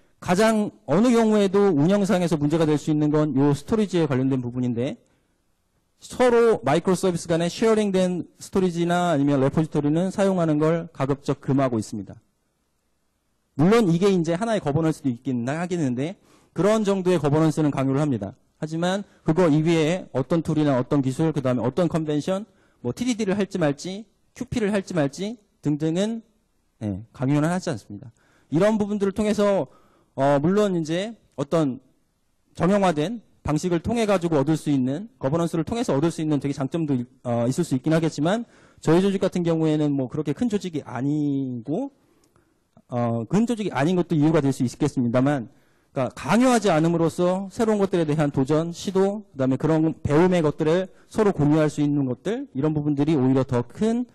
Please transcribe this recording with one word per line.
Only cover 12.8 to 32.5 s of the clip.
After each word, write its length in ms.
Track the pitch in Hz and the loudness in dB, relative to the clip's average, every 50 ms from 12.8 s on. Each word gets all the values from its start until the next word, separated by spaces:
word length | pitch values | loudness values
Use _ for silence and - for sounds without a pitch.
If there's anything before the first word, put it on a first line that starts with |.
| _ _ _ _ _ _ _ _ _ _ _ _ _ _ _ | _ _ _ _ _ _ _ _ _ _ _ _ _ _ _
물론 340 | - 143 180 220 233 233 175 | 2 4 4 6 6 4 4
이게 200 | 165 170 190 202 | 2 4 4 4
이제 240 | 196 180 165 160 170 | 4 2 2 0 -2
하나의 280 | 175 226 233 220 196 | -2 -2 -2 -2 -2
거버넌스도 480 | - 147 139 160 160 160 151 - - 139 | -2 -2 0 0 0 0 -2 -2 -2 -4
있긴 380 | 120 120 - 139 127 120 117 127 | -4 -4 -4 -4 -4 -4 -4 -4
하겠는데 680 | 143 160 175 175 180 175 156 131 120 120 139 165 208 - _ _ _ _ _ _ _ | -4 -4 -4 -4 -4 -2 -2 -2 -2 -2 -4 -6 -8 -12 _ _ _ _ _ _ _
그런 300 | - 170 202 220 226 214 | 0 2 2 2 2 2
정도의 360 | 190 196 196 180 180 180 165 | 0 0 0 0 0 0 2
거버넌스는 520 | 147 147 139 156 160 156 151 - 156 147 | 2 2 2 2 2 2 2 0 0 -2
강요를 280 | 139 143 135 135 131 139 | 0 0 -2 0 0 0
합니다. 340 | 156 147 131 104 98 98 - - _ _ _ _ | 0 -2 -2 -4 -6 -8 -12 -16 _ _ _ _
하지만 460 | - 151 160 165 175 180 185 202 202 - _ _ _ | -10 -8 -6 -4 -2 -2 -4 -4 -6 -12 _ _ _
그거 260 | - 160 170 185 165 | -2 0 2 2 4
이외에 580 | 143 156 156 170 170 160 156 147 175 185 - - - | 2 2 2 2 2 2 2 0 0 -4 -6 -6 -6
어떤 280 | 127 135 - 175 165 | -4 -2 0 -2 -2
툴이나 380 | 151 - 156 151 151 143 139 123 | -2 -2 0 0 2 2 2 0
어떤 220 | 123 - 151 147 | 0 0 0 0
기술, 300 | 131 131 127 - 160 160 147 | 0 -2 -2 0 -2 -2 -2
그다음에 280 | 156 123 127 123 123 | -2 -2 -2 -2 0
어떤 260 | 104 123 131 - 180 160 | -2 -2 -2 0 -2 0
컨벤션, 560 | - 165 160 151 151 147 143 - 190 196 214 - _ _ _ _ _ _ | -2 -2 -2 -2 -2 -2 -2 -2 -4 -6 -6 -10 _ _ _ _ _ _
뭐 140 | - - 120 | -8 -8 -6
티디디를 420 | - 247 254 247 196 226 190 185 208 | -4 -4 -4 -4 -2 -2 -2 -2 -2
할지 200 | 196 185 - 185 | -2 -4 -2 -2
말지, 480 | 165 147 143 - - 175 190 202 226 - _ _ _ _ _ | -2 -2 -2 -4 -8 -10 -12 -12 -14 -18 _ _ _ _ _
큐피를 360 | - 240 - - 247 220 196 214 | -14 -12 -8 -4 -2 -2 0 -2
할지 200 | 202 190 - 185 | -2 -4 -4 -2
말지 440 | 175 147 - - - 185 208 240 - _ _ _ _ | -2 -2 -2 -2 -6 -8 -8 -10 -12 _ _ _ _
등등은, 600 | - 147 151 143 156 160 160 180 202 220 233 226 220 _ _ _ _ _ _ _ _ _ _ _ - | -4 -4 -2 -2 -2 -2 -2 -2 -2 -2 -4 -8 -10 _ _ _ _ _ _ _ _ _ _ _ -8
예, 200 | 104 98 92 113 - - | -6 -6 -8 -10 -14 -10
강요는 360 | - 135 131 147 147 147 165 | -4 -2 0 0 0 0 0
하지 200 | 180 185 - 185 | -2 -4 -4 -6
않습니다. 400 | 143 98 - - 104 101 - - - _ _ _ _ _ _ _ | -6 -8 -10 -14 -18 -18 -18 -20 -20 _ _ _ _ _ _ _
이런 280 | - 156 190 214 220 208 | 0 2 2 2 2 0
부분들을 340 | 208 196 208 208 202 196 | 0 -2 -2 -2 -2 -2
통해서, 560 | 190 - 214 214 202 208 208 202 196 185 135 - - _ _ _ _ _ _ _ _ | 0 0 -2 0 0 2 2 2 2 0 -2 -4 -10 _ _ _ _ _ _ _ _
어, 240 | - 135 143 143 139 | 0 2 2 4 4
물론 340 | 143 170 190 208 214 202 185 | 2 2 2 2 2 2 0
이제 400 | 170 160 147 160 175 196 226 226 - _ _ _ | -2 -2 -2 -4 -4 -4 -6 -10 -16 _ _ _
어떤 440 | - 147 - - 165 156 135 120 - - _ _ _ _ _ _ _ _ _ _ _ _ _ | -10 -4 -2 0 0 0 0 -2 -6 -12 _ _ _ _ _ _ _ _ _ _ _ _ _